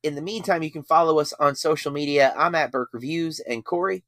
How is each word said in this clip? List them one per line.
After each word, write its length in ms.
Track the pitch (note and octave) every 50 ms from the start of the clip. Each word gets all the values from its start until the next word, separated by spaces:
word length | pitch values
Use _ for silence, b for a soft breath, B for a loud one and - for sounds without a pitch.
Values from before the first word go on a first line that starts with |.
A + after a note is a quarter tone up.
| -
In 140 | D#3 D3
the 60 | C#3+ D3+
meantime, 420 | F#3 A3 A3+ F3+ G3 F#3 E3 D#3+
you 80 | D#3 D3+
can 100 | D#3+ C#3
follow 380 | - D#3+ E3 E3+ E3 D#3+ D#3
us 120 | D3+ - -
on 200 | - D3 C#3+ C#3
social 380 | - - D#3+ D#3 D3 - D3 C#3+
media. 420 | D3 D3 C#3+ C#3+ C#3+ C#3 C3 -
I'm 200 | - D#3 E3+ E3+
at 160 | D#3+ D3 B2 -
Burke 180 | C3 B2 - -
Reviews, 460 | A#2 A#2+ C#3 D#3+ E3 E3 E3 D#3 -
and 260 | - - A#2+ A2+ A2+
Corey? 380 | - F3+ F3 F3+ F#3+ F#3+ F#3 -